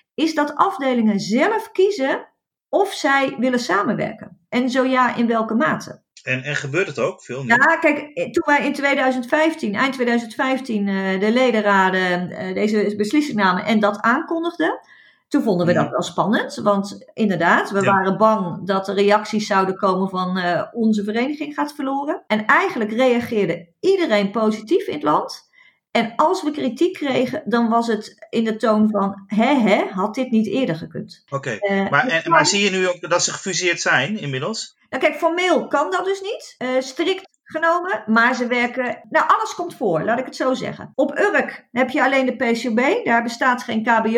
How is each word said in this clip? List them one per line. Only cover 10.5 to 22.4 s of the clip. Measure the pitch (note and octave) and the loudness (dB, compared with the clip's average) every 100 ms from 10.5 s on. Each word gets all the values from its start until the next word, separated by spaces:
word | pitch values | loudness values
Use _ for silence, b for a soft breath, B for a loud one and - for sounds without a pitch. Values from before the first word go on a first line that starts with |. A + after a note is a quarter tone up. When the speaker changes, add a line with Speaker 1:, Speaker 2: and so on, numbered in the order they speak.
| C4 C4+ G#3+ G3+ | -2 -2 -2 0
Speaker 1:
eh, | F#3+ F#3+ F#3+ | -2 -2 0
de | G#3+ | 2
ledenraden, | A#3+ B3+ G#3+ G#3 G3 F#3 F#3 F#3 F3+ F3 | 4 4 2 4 4 4 2 0 0 -4
eh, | - F#3 | -6 -6
deze | F#3+ G#3+ G#3+ G3+ G#3 | -2 0 2 0 0
beslissing | G#3+ D4+ D4 A3 | 0 0 0 0
namen | F#3+ F#3 F#3+ | 0 0 2
en | A3 | 2
dat | G3+ G#3 | 2 2
aankondigden, | A3+ C4+ E4 E4 E4+ E4+ E4 B4+ b b b b b | 0 0 0 -4 -4 -2 -2 -2 b b b b b
toen | C#4+ | 0
vonden | A3 F3 F3 | 2 2 2
we | |
Speaker 2:
Mhm. | E3 | 2
Speaker 1:
dat | D3 | 2
wel | B2+ | -2
spannend. | - - E3+ C4 B4+ - | -4 -2 0 0 -2 -2
Want | G#3+ G3+ G3 - - | 0 0 -2 -10 -14
inderdaad, | - G#3 F3 E3+ B3+ G4+ | -2 0 2 4 2 2
we | G3 | 0
Speaker 2:
Ja. | G3 | 2
Speaker 1:
waren | F#3+ F#3+ F#3 | 4 2 4
bang | A3 G#3 F3 - F#3 | 4 4 -2 -6 -2
dat | F#3+ F#3+ | -2 -2
er | G3 | 2
reacties | G3+ G#3 G#3+ G#3+ - | 4 4 2 -4 0
zouden | G3 F#3+ F#3 | 0 0 0
komen | G3 F#3 F#3+ | 0 0 -2
van, | F#3 F#3 F#3 | -4 -4 -2
eh, | F3 E3 - | 0 -2 -4
"Onze | A#3 A3 G#3+ | 0 2 2
vereniging | G3+ A3 C4+ D4 D4 | 0 -2 -2 -4 -8
gaat | D4 D4 | -6 -6
verloren." | - C4+ C#4 C#4+ F#4 - | -4 -6 -4 -4 -6 -2
En | G#3+ | -4